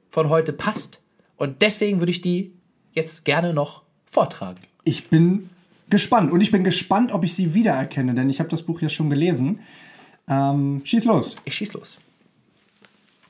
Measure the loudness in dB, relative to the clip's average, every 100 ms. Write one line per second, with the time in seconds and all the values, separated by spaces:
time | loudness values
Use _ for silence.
0 | _ -2 2 2 0 -2 -4 -2 -4 -8
1 | _ _ _ -6 -6 0 2 2 0 0
2 | 0 -2 -2 -2 -4 -12 _ _ _ -6
3 | -4 -4 0 0 0 -2 -4 -8 _ _
4 | _ 0 0 -2 -14 -14 -20 _ -4 -4
5 | 2 4 4 2 -4 -20 _ _ -2 0
6 | 2 2 4 2 4 2 2 0 0 0
7 | 2 0 -2 0 0 2 2 0 -2 -2
8 | -2 0 0 0 -2 -4 -6 -4 -4 -2
9 | 0 2 2 2 0 -2 -10 -20 -20 -20
10 | -20 _ -4 0 2 0 0 -2 -2 0
11 | 2 2 0 -6 -8 -8 -8 -10 -16 -18
12 | _ _ _ _ _ _ _ _ -20 _
13 | _ _